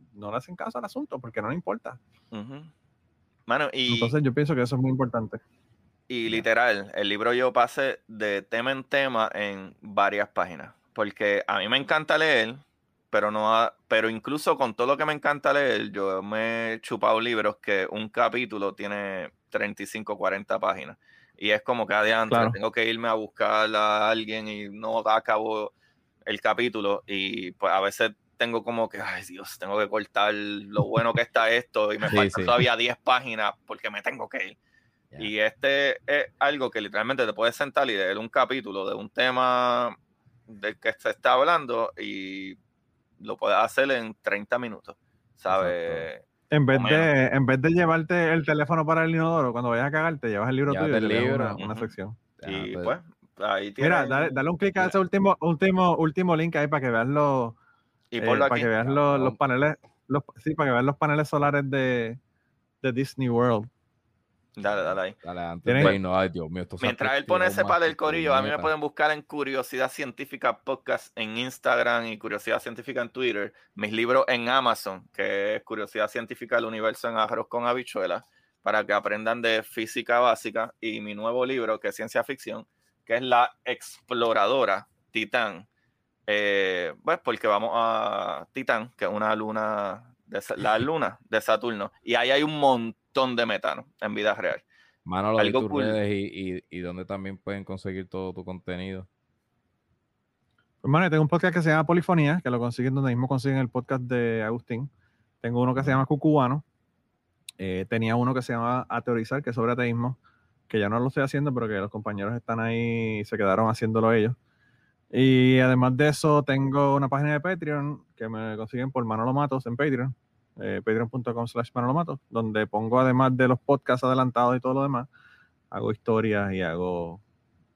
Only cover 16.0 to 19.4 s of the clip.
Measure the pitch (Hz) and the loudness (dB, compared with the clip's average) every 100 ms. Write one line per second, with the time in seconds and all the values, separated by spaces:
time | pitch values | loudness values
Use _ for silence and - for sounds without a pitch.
16 | 98 95 101 110 113 113 113 113 - 113 | -2 -2 -4 -4 -2 -4 -4 -6 -8 -2
17 | 107 110 117 110 104 - - 98 92 107 | 2 2 2 0 0 -2 -2 0 0 -6
18 | 110 - 117 120 120 107 98 98 104 101 | -6 0 0 0 -4 -4 -6 -6 -8 -6
19 | 98 95 82 - | -6 -8 -10 -16